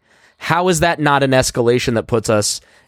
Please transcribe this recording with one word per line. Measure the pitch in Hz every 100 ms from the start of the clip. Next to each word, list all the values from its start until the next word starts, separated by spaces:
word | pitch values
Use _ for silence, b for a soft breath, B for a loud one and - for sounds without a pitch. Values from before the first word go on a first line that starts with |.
| b b b b
How | - 165 180
is | 165
that | 170 151
not | 147 139
an | 135
escalation | 131 127 - 117 123 -
that | 113 -
puts | 117 107
us | 107 104 - b b